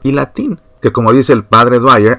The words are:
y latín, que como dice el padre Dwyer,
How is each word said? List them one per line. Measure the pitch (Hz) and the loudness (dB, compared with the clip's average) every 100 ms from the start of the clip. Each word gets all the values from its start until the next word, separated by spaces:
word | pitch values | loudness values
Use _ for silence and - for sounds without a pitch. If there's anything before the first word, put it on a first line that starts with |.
y | 135 | -6
latín, | 139 135 - 269 175 _ _ | -4 -6 -8 -8 -8 _ _
que | 120 | -4
como | 123 110 | -2 0
dice | 131 131 | 0 2
el | 120 | -2
padre | - 113 120 123 | 0 0 2 2
Dwyer, | 127 120 104 | 2 2 2